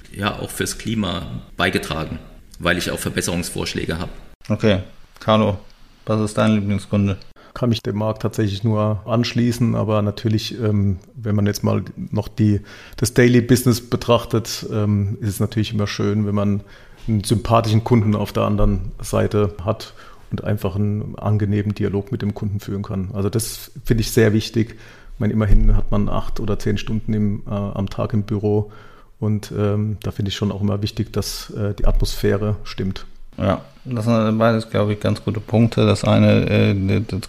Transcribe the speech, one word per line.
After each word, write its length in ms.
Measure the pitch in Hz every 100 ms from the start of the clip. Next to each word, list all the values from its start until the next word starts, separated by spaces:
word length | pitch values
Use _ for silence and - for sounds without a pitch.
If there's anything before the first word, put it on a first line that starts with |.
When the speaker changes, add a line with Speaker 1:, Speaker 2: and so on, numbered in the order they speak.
| -
Speaker 1:
ja, 240 | - 104 -
auch 120 | -
fürs 260 | - 92 -
Klima 640 | 110 113 92 85 78 - - -
beigetragen, 640 | 90 95 - 78 78 80 - - - -
weil 180 | 85 87
ich 140 | -
auch 80 | -
Verbesserungsvorschläge 1000 | - 92 92 87 85 92 87 - - 85
habe. 120 | 90 - - - -
Speaker 2:
Okay, 320 | 107 110 92 - - - -
Carlo, 400 | - 107 104 92 - - - -
was 160 | - 110
ist 160 | 104 110
dein 200 | 110 107
Lieblingskunde? 600 | 101 98 - 104 98 92 - - -
Speaker 3:
Kann 180 | - 123
mich 120 | 110
dem 140 | 113 104
Markt 240 | 107 110
tatsächlich 440 | 107 110 104 98
nur 360 | 113 107 107 104 -
anschließen, 680 | 117 117 - 120 117 117
aber 280 | 113 110 107
natürlich, 580 | 104 - 113 107 - 117
ähm, 380 | 110 104 98 92 -
wenn 200 | - 107
man 120 | 104 101
jetzt 180 | -
mal 180 | 107 107 95 -
noch 320 | - 107 -
die, 320 | - 107 101 - - - -
das 160 | 117
Daily 260 | - 123 123
Business 400 | 113 123 127 113
betrachtet, 840 | - 123 - 117 - 113 - - -
ähm, 460 | 113 104 104 101 110
ist 80 | 104
es 100 | 95
natürlich 320 | 104 113 104
immer 140 | 104 104
schön, 400 | - 104 107 101
wenn 80 |
man 260 | 101 101 101 - - - - -
einen 160 | 110
sympathischen 580 | 98 110 - 113 110 110
Kunden 320 | - 120 107
auf 200 | 104 104
der 80 | 110
anderen 500 | 104 104 104 98 95 -
Seite 540 | - 107 101 104 104 -
hat 300 | 107 104 - - - - -
und 140 | -
einfach 320 | - 104 98 98
einen 420 | 104 104 - -
angenehmen 560 | 101 107 101 104 101
Dialog 380 | 98 101 98 98
mit 80 | -
dem 140 | 101
Kunden 260 | - 104 98
führen 220 | - 98
kann. 260 | 101 98 92
Also 160 | 101 101
das 400 | 123 - - - - -
finde 160 | 117
ich 80 | 113
sehr 240 | 120 110
wichtig, 420 | 107 - 117 110 - - - - -
ich 40 |
meine, 120 | 107
immerhin 420 | 110 104 110 110 101
hat 140 | -
man 180 | 107 101
acht 300 | 104 - -
oder 180 | 104 101
zehn 180 | 110 101
Stunden 360 | - 110 -
im, 280 | 107 104 101 -
äh, 40 |
am 380 | 104 101 - 98
Tag 240 | - 110
im 100 | 107
Büro 460 | 98 104 104 104 104 - - - - -
und, 320 | 107 107 - 104
ähm, 400 | 104 104 107 104
da 80 | -
finde 180 | - 98
ich 80 | -
schon 160 | 104
auch 80 | 95
immer 220 | 101 101
wichtig, 280 | 104 - 107
dass, 360 | 104 - - -
äh, 220 | - 101
die 120 | - 117
Atmosphäre 680 | - 113 - 104 101 104 101
stimmt. 420 | - - 95 - - - - -
Speaker 2:
Ja, 240 | 98 - - - 135
das 180 | 120
sind 340 | 113 113 110 110
beides, 300 | 113 113 107
glaub 200 | 104 104
ich, 100 | 104
ganz 240 | 104 104
gute 160 | - 104
Punkte. 460 | - 110 117 - 107
Das 180 | 101
eine, 440 | 107 107 107 107 -
äh, 240 | 104 107 98 95 101 107
das 120 | 95